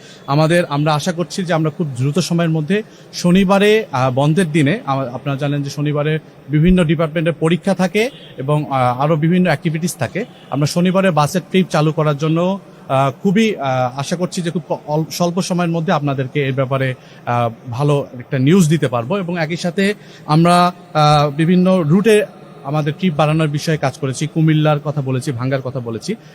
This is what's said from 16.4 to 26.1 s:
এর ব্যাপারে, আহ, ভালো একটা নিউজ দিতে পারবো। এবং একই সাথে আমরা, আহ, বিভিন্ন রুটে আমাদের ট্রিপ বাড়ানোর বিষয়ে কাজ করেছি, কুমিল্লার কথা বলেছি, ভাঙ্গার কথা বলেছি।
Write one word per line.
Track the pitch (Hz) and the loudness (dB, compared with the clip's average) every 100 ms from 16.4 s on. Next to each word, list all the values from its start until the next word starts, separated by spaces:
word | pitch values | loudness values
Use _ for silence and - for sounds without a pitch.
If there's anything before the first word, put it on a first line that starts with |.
| 135 | -2
এর | |
ব্যাপারে, | 131 131 135 131 127 - - - | -2 -2 -2 -4 -6 -14 -12 -4
আহ, | 120 117 113 131 | -2 -2 -6 -10
ভালো | 117 147 143 127 123 | -2 0 0 -2 -10
একটা | 120 135 | -6 0
নিউজ | 131 190 156 | 4 4 4
দিতে | 165 135 | 2 0
পারবো। | 120 117 202 | -2 -2 -4
এবং | 170 175 | -4 -4
একই | 156 175 | -4 -4
সাথে | 180 165 196 208 - - - | -4 -2 -2 -2 -10 -12 0
আমরা, | 156 170 175 175 175 - | 4 6 4 2 -2 -4
আহ, | 156 151 151 147 | 2 4 4 2
বিভিন্ন | 143 165 180 185 185 | 0 2 4 4 2
রুটে | 151 185 208 214 202 - - - | 4 4 6 4 2 -8 -20 -16
আমাদের | 139 151 151 147 | -6 -4 -4 -2
ট্রিপ | 185 147 | -2 2
বাড়ানোর | 151 160 156 | 2 2 0
বিষয়ে | 147 - 151 | -2 -2 -2
কাজ | 135 - | -2 -4
করেছি, | 135 127 151 | -6 -4 -4
কুমিল্লার | 165 160 156 151 147 | 2 2 4 2 0
কথা | 147 147 | -2 -4
বলেছি, | 131 131 139 | -4 -4 -4
ভাঙ্গার | 117 127 135 | -4 -2 -4
কথা | 131 123 | -4 -8
বলেছি। | 117 113 - | -8 -8 -6